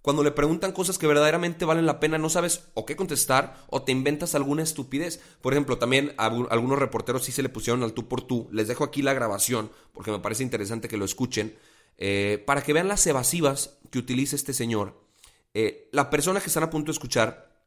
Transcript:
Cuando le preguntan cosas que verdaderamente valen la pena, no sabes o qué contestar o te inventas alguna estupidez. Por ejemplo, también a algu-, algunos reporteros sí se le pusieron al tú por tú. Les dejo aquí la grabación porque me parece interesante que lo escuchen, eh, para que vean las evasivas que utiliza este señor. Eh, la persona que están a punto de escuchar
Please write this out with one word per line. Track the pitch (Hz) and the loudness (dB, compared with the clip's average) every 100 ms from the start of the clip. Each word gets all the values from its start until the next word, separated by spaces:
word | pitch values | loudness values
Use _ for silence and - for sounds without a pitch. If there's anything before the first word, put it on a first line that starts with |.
Cuando | - 147 | 0 2
le | 147 | 2
preguntan | 147 147 170 190 | 4 2 2 -2
cosas | 185 185 180 | -2 -4 0
que | 156 | 4
verdaderamente | 147 151 156 170 165 170 | 6 6 4 -2 -2 0
valen | 165 165 | 4 2
la | 139 | 2
pena, | 151 156 | 0 2
no | 156 | 0
sabes | 180 170 - - | 0 0 -4 -6
o | - - | -10 -8
qué | 156 | -6
contestar | 190 135 - 131 - - - | -2 -2 2 2 2 -10 -6
o | 135 | -4
te | 131 | 0
inventas | 131 139 147 170 | 2 2 0 0
alguna | 147 139 147 | 0 0 0
estupidez. | 160 147 131 135 170 - - _ | -2 -4 -6 -4 -4 -8 -16 _
Por | 127 | 0
ejemplo, | 143 131 120 | 2 2 0
también | 120 135 143 - | 2 2 2 0
a | 110 | 0
algu-, | 117 123 | 0 0
algunos | 117 123 139 | 0 2 0
reporteros | 131 110 117 127 | 0 -2 -2 -4
sí | 127 | -2
se | 123 | -4
le | 131 | -4
pusieron | 110 107 123 | -4 -2 0
al | 117 | 0
tú | 117 107 | -4 -6
por | 123 - | -6 -2
tú. | 120 - | -4 -2
Les | 107 110 | -2 -2
dejo | 120 | -2
aquí | 147 139 | -2 0
la | 135 | 0
grabación | 135 117 101 - 120 107 - _ | 2 0 0 0 0 -4 -14 _
porque | - 104 | -12 -6
me | 104 | -4
parece | 104 110 | -2 -2
interesante | 127 117 101 113 - | -2 -2 -4 -6 -4
que | 110 | -4
lo | 95 | -2
escuchen, | - 123 - 107 - _ _ _ _ | -2 -2 -2 -4 -8 _ _ _ _
eh, | 98 101 101 104 - | -2 0 2 0 0
para | 139 | 0
que | 139 | 2
vean | 151 190 | 2 2
las | 202 175 | 2 2
evasivas | 135 123 170 147 135 - _ - | 2 0 2 0 0 -6 _ -8
que | 127 | -6
utiliza | 123 127 139 139 | -2 -2 0 -2
este | - | -4
señor. | 131 117 110 98 - _ _ - _ _ | -4 0 0 -2 -8 _ _ -20 _ _
Eh, | 104 107 - - | 0 0 -2 -2
la | 143 135 | 0 2
persona | 147 151 190 | 0 2 0
que | 175 | 0
están | 156 | -2
a | 160 | 0
punto | 160 151 | -2 -4
de | |
escuchar | - 127 123 113 - - _ | -6 -2 0 0 -2 -20 _